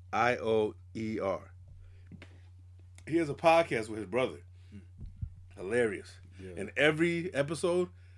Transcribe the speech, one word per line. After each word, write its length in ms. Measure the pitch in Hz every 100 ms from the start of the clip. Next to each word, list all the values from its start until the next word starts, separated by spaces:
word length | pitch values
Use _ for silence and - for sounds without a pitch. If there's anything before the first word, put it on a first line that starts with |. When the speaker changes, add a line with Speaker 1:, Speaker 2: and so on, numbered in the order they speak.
| -
Speaker 1:
I 240 | 101 120 123
O 380 | 110 110 107 - -
E 240 | 110 110 104
R. 200 | 95 85 - - - - - - - - - - - - - - - - -
He 100 | 170
has 120 | 151
a 60 |
podcast 540 | - 165 165 165 123 107
with 100 | 110
his 80 | 95
brother. 320 | 117 113 76 - - -
Speaker 2:
Hmm. 60 | 101 - - - - - - - 98
Speaker 1:
Hilarious. 520 | 92 120 113 85 - - - -
Speaker 2:
Yeah. 100 | 92 87
Speaker 1:
And 100 | 104 127
every 560 | 151 156 170 170 170
episode, 540 | 131 143 160 175 180 180 - -